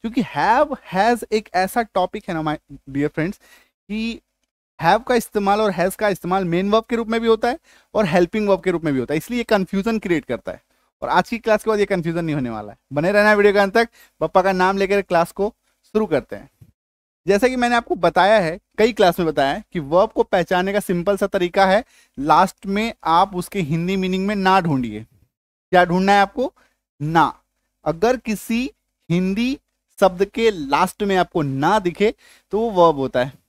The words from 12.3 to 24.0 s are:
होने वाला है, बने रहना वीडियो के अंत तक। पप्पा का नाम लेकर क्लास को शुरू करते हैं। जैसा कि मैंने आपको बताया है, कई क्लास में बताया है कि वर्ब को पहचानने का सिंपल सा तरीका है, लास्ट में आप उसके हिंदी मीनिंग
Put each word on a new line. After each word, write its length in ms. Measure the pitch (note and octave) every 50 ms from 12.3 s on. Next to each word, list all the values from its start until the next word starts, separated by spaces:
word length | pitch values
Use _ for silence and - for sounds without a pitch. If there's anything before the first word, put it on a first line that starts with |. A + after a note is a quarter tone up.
| C#3+
होने 160 | C#3+ B2+ A#2+
वाला 220 | A2+ G#2+ G#2 G#2
है, 60 | A#2 _ _ _
बने 200 | C3+ D3 D#3 F#3
रहना 200 | G#3 G#3 G#3 G#3+ G#3+
वीडियो 180 | G3+ G3+ G#3
के 60 | G3 G#3
अंत 160 | G3+ G3 F#3
तक। 140 | A3+ A#3 A#3 _ _ - _ _ _
पप्पा 220 | D#3 D#3+ _ F#3+
का 100 | F3+ G3
नाम 260 | F#3+ F#3 F3+ F#3+ G3 G3
लेकर 240 | G3 F#3 G3+ G3+
क्लास 300 | F#3+ _ F3+ E3 E3+ -
को 200 | - - G3 A3 _ _ _ _ _ _ _ _ -
शुरू 120 | G#3+ G#3+
करते 300 | F3+ D#3 C3 A#2 _ G#2
हैं। 140 | G2 - _ _ _ - _ _ _ _ _ _ _ _ _ _ _ _
जैसा 220 | E3+ G3 G3+ C4 B3
कि 80 | C4
मैंने 200 | B3+ A#3+ A#3+ A#3+
आपको 180 | A#3 A#3 - F4
बताया 420 | G3 E3+ E3+ - F#3 F3+ G3 A3 G#3+
है, 180 | F3+ D#3 E3+ G#3 _ _ _ -
कई 140 | G#3+ A#3+
क्लास 260 | A3 - G#3 F3 E3 -
में 80 | F3 D#3+
बताया 240 | D3 D3+ C#3 C3+
है 120 | D3+ G#3 A3 _
कि 80 | _ F3+
वर्ब 320 | C#3+ C3+ D#3+ F3+ G#3+ A3
को 100 | _ -
पहचानने 500 | A3+ _ - F#3 E3+ - F#3 F3+ F#3 G3
का 80 | G3+ G#3
सिंपल 360 | - - F#3 F3 E3+ G3+ G3+
सा 100 | F#3 G#3
तरीका 400 | G3 - G3 F3+ F3+ - G3+ G3
है, 180 | F#3+ F#3+ G#3+ - _ _ _ _ _ _ -
लास्ट 480 | C#3 D#3 D#3+ E3 F#3+ F#3+ - _ -
में 260 | G3 G3 G3+ A3 A#3 - _ -
आप 300 | E3 E3 E3+ G3 G3+ G3+
उसके 240 | F3+ E3+ - - G3+
हिंदी 340 | F3 C3+ E3 E3 E3+ F3+ G3
मीनिंग 300 | G3